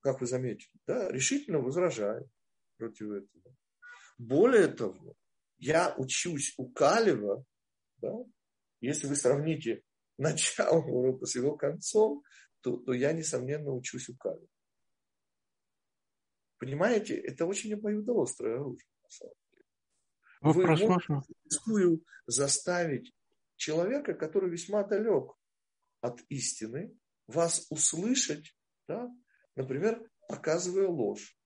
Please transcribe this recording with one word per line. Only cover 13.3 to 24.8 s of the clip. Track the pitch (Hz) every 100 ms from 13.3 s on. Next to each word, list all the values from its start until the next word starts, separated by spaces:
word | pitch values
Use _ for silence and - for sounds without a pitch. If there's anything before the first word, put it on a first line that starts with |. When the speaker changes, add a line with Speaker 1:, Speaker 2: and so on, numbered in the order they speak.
| 123 127 151 147
Speaker 1:
учусь | 127 127 127 -
у | -
Калева. | 98 87 - _ _ _ _ _ _ _ _ _ _ _ _ _ _ _ _ _ _ _ _ _
Понимаете, | 127 143 202 240 - -
это | - 135 165
очень | 202 220
обоюдоострое | 208 214 208 214 226 123 - 117 120
оружие, | 143 - _ _
на | _
самом | - - - _
деле. | _ _ _ _ _ _ _ _ _
Вы | 147
Speaker 2:
Вопрос | 160 180 156
Speaker 1:
можете | 208 180 -
Speaker 2:
можно? | 143 - -
Speaker 1:
зачастую | _ - - 214 180 165 - - -
заставить | 120 139 - - 175 170 131 - _ _ _ _ _
человека, | - 156 180 277 285
который | - 156 196 185
весьма | 170 - 208